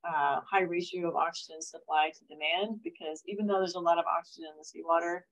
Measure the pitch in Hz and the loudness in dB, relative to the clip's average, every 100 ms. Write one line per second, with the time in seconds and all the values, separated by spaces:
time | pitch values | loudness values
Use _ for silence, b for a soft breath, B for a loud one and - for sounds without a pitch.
0 | 170 156 143 139 - 196 180 170 175 185 | 0 2 2 2 0 0 2 -2 -4 -4
1 | 170 143 165 165 - 160 160 - - 156 | -2 0 0 -2 -12 -14 -14 -14 -2 2
2 | 156 - _ 151 156 170 214 220 175 - | 2 -2 _ -6 -2 0 -2 -4 -8 -8
3 | 160 160 - 202 208 196 185 180 170 170 | -8 -8 -8 -4 0 2 0 0 4 4
4 | 170 170 170 - 160 156 - 160 165 165 | 4 -2 -2 -14 -14 -14 -16 -10 2 2
5 | 170 175 _ | 4 -4 _